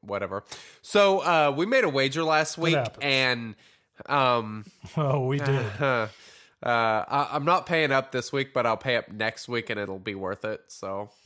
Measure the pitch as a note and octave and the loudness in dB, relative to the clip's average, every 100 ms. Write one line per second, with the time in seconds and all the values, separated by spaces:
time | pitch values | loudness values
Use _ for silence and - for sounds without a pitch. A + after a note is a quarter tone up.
0 | G2+ G2+ G2 G2 - - - - - G#3 | -8 -6 -4 -6 -10 -18 -18 -18 0 4
1 | G3+ F#3+ F3 E3 D3 C#3 F#3+ C4 G3+ C#3 | 4 4 4 4 4 2 2 4 4 2
2 | C3+ D3 D#3+ D#3 D#3 - E3+ D#3 A#2+ - | 0 0 2 2 2 0 2 2 0 -4
3 | C#3 C3+ C3 B2 A2+ G#2 _ _ _ - | 0 2 2 0 -4 -14 _ _ _ -16
4 | - C#3+ C3 A#2+ G#2+ G#2+ G#2 _ - - | -2 2 4 2 0 -8 -12 _ -8 -2
5 | D3 C#3 B2+ C#3+ C#3+ C3+ A2 G2+ C#3 B2 | 0 0 0 0 0 0 0 -2 0 0
6 | G#2+ - - - - - - A#2 A2+ G#2+ | -2 -6 -20 -20 -20 -8 0 2 2 0
7 | - C#3+ C#3 D3 C#3+ F3 - E3 D3+ C3+ | 0 -2 0 -2 2 0 2 0 2 0
8 | C3 C3 - C#3 C3+ C3 A#2 G#2+ C3+ A#2+ | 0 -6 -4 -4 -2 0 0 0 0 -2
9 | - G#2 A2 - - A#2+ A2+ G#2+ G2+ F#2+ | -2 -4 -4 -4 -6 -6 -4 -6 -6 -6
10 | G2 G2 F#2+ G2+ A2 G#2+ - - G2 G2 | -8 -6 -6 -6 -6 -8 -12 -12 -8 -8
11 | G#2 _ | -10 _